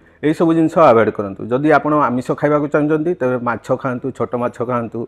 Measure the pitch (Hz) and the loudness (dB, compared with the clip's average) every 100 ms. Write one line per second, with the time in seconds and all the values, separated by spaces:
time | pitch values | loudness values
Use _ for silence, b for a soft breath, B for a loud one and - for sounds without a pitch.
0 | b b 147 156 165 165 156 180 151 113 | b b -2 0 2 2 2 4 6 6
1 | 107 - 101 95 107 127 151 143 151 151 | 4 0 -6 -8 -4 0 2 2 2 0
2 | 127 123 123 143 147 147 147 151 151 156 | 0 -2 -4 -2 0 0 0 0 0 0
3 | 160 175 127 127 120 113 - 127 135 123 | -2 -2 -2 -2 -4 -6 -4 -4 -4 -6
4 | 135 - 117 120 120 - 120 123 113 113 | -8 -6 -6 -4 -4 -6 -4 -4 -6 -8